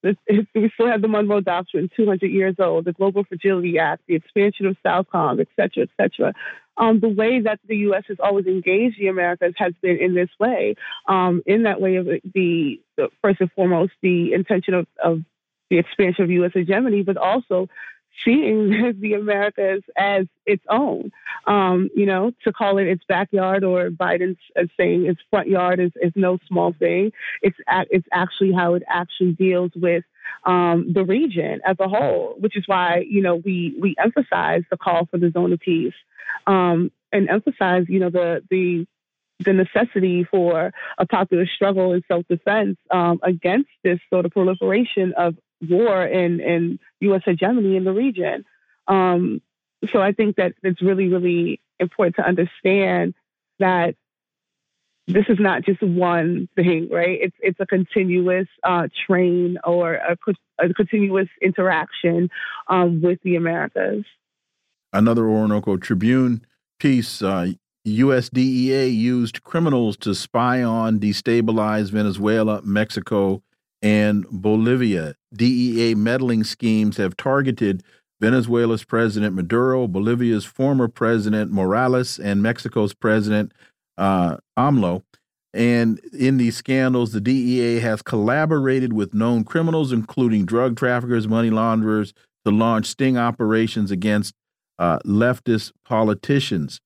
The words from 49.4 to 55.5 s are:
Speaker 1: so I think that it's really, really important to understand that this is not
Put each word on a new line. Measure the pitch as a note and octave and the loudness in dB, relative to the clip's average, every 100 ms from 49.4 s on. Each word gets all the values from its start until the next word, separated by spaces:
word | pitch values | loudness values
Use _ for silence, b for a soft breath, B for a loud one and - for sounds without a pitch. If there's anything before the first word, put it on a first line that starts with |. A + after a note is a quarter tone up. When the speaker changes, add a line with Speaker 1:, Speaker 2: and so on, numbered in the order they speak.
| _ _ _ _ G#3+ | _ _ _ _ -2
Speaker 1:
so | A3+ | 2
I | G3 | 2
think | G3+ G#3+ G3+ | 2 0 0
that | F3+ - | -2 -2
it's | F#3 F3 | -4 0
really, | F#3 F#3+ F#3+ | 0 2 2
really | F3+ F3+ E3+ E3+ - _ _ | 2 2 0 -2 -4 _ _
important | F3+ - F#3 F3 | -6 0 0 0
to | F3+ | 0
understand | F3+ E3+ - F#3 G3 F#3+ F3+ F3 - _ _ _ _ | 0 -2 -2 0 2 2 0 -2 -6 _ _ _ _
that | F#3+ F3+ E3+ - _ _ _ _ _ _ _ _ _ _ - | 0 2 -2 -4 _ _ _ _ _ _ _ _ _ _ 0
this | F#3 G3+ | 0 2
is | G3 | 2
not | G3+ | 2